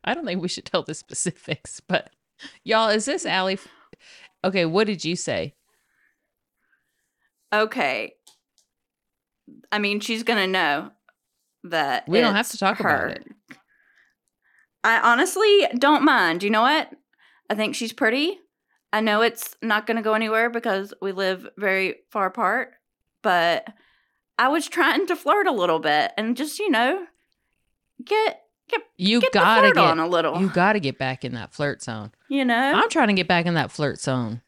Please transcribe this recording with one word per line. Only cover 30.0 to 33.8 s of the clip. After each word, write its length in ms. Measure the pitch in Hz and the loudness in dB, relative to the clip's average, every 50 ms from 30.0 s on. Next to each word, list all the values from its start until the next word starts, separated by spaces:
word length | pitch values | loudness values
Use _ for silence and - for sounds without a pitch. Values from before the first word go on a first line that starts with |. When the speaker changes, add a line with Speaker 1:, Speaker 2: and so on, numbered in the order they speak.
| 160 170 | 0 0
Speaker 2:
little. 320 | 180 170 165 156 151 180 | 0 2 2 0 0 0
Speaker 1:
you 80 | 190 190 | -2 0
gotta 320 | 160 175 180 202 214 208 | 2 2 2 2 2 0
get 160 | 160 135 123 _ | -2 -4 -6 _
back 260 | 135 131 131 - - | -6 -6 -6 -8 -8
in 100 | 123 123 | -10 -8
that 180 | 117 107 - | -10 -12 -12
flirt 300 | - - 147 143 123 _ | -6 -4 -4 -4 -4 _
zone. 300 | - - 113 110 104 104 _ _ _ _ | -10 -10 -10 -10 -10 -14 _ _ _ _
Speaker 2:
You 160 | 277 277 262 | -2 0 0
know? 80 | 247 233 | 2 2
Speaker 1:
I'm 340 | 233 262 269 302 302 403 453 | 2 2 2 2 2 0 2
trying 200 | - 330 262 208 | 2 2 2 2
to 60 | 202 | 2
get 140 | 185 175 - | 0 2 2
back 160 | 180 170 170 | 2 2 2
in 80 | 175 170 | 0 0
that 160 | 160 131 - | 0 -2 -2
flirt 300 | - - | -4 -4